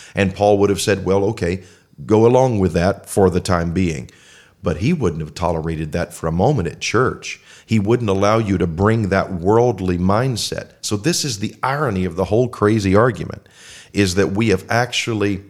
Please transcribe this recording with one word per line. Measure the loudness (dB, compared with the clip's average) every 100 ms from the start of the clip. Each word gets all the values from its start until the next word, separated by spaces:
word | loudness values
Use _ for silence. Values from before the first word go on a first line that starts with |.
| -8
and | -2 -2
Paul | 2 4 4
would | 4
have | 2
said, | 0 -2
"Well, | 0 0 0
okay, | -2 -2 -4 -8 -20 _ -12
go | 0 4 6
along | 6 4 2
with | 0
that | 2 0 -2 -4
for | 2 2
the | 2
time | 0 0 0
being." | -2 -2 -4 -10 -18 -20 -20 _ _
But | -6 -2
he | -2
wouldn't | 0 -2 -4
have | -8
tolerated | -6 -4 -2 -4 -6 -4
that | -4 -6
for | -6 -4
a |
moment | 0 2 0 -2
at | -6
church. | -2 0 0 -2 -10 -16 -18 -18 -2
He | 0
wouldn't | 2 0 0
allow | 0 2 2
you | 2 0
to | 0
bring | 0 2 2 0
that | 0 -2
worldly | -2 2 4 4 0 -2 0
mindset. | 2 0 0 -4 -6 -8 -10 _
So | -6 -4
this | -2 -2
is | -4 -6
the | -8 -6
irony | -6 -2 -2 -2 -2
of | -2
the | 0
whole | 0 0
crazy | 0 2 2 4 4
argument, | 4 0 -8 -12 -18 -20 -20 -20 -6
is | 0 0
that | 2 0
we | 0 0
have | 0 0
actually, | -2 -2 -4 -4 -2 -2 -4